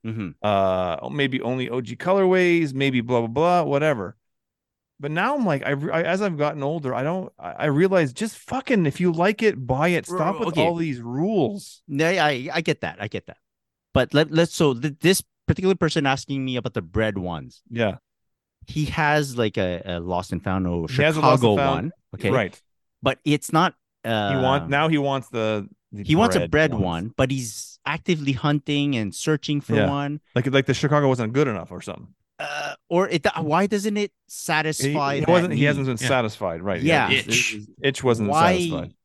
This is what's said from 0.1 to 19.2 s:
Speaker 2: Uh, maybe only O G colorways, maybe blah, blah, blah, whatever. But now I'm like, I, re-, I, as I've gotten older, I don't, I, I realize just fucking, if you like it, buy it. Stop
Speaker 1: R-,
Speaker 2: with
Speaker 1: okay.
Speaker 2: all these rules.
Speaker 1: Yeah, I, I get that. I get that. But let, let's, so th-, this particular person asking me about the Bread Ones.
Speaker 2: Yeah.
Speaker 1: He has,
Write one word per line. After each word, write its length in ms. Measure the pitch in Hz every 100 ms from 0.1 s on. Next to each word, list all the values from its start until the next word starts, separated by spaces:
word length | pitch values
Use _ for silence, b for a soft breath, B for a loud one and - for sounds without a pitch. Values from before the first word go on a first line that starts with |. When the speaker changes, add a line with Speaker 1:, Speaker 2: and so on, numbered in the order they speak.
| 110 95 -
Speaker 2:
Uh, 680 | 104 98 95 92 92 80 123
maybe 320 | 147 139 127
only 280 | 117 127 127
O 100 | 123
G 140 | 113
colorways, 800 | 117 175 196 185 185 180 170 156
maybe 260 | 135 139 127
blah, 200 | 117 123
blah, 80 | 117
blah, 340 | 123 170 180
whatever. 540 | 147 139 156 131 92 - _ _ _ _ _ _ _ _
But 140 | 139
now 240 | 156 220 294
I'm 100 | 214
like, 180 | 139
I, 60 | 131
re-, 220 | 143 151
I, 100 | 160
as 180 | 170 185
I've 160 | 202 151
gotten 260 | 147 147
older, 300 | 139 165 139 120
I 80 |
don't, 280 | 139 185 185 _
I, 140 | 85
I 120 | - 147
realize 460 | 139 185 190 147
just 240 | 123 214 -
fucking, 500 | - 254 - 233 156
if 140 | -
you 120 | 180
like 300 | 165 185 208
it, 240 | 220 127 123
buy 220 | 131 165
it. 180 | 170 -
Stop 280 | 180 160
Speaker 1:
R-, 40 | 196
Speaker 2:
with 80 | 226
Speaker 1:
okay. 140 | 160 170
Speaker 2:
all 80 |
these 260 | 170 165 123
rules. 840 | 120 127 180 214 123 196 - - -
Speaker 1:
Yeah, 380 | 139 160 185
I, 240 | 151 131 139
I 80 | 170
get 200 | 170 143
that. 160 | 82 -
I 60 | 104
get 200 | 101 -
that. 120 | - _ _ _ _ _
But 180 | 139 123
let, 180 | 147 156
let's, 200 | 160 170
so 220 | - 156
th-, 220 | 120 151 139
this 220 | 165 185 - _ -
particular 300 | 160 190 185
person 300 | 165 165 139
asking 380 | 135 - 139
me 120 | 131 127
about 180 | 117
the 80 | 107
Bread 340 | 82 98 110 98
Ones. 440 | 90 82 65 - _
Speaker 2:
Yeah. 280 | 117 110 92 _ _ _ _ _ _ -
Speaker 1:
He 180 | 151 147
has, 500 | - 151 151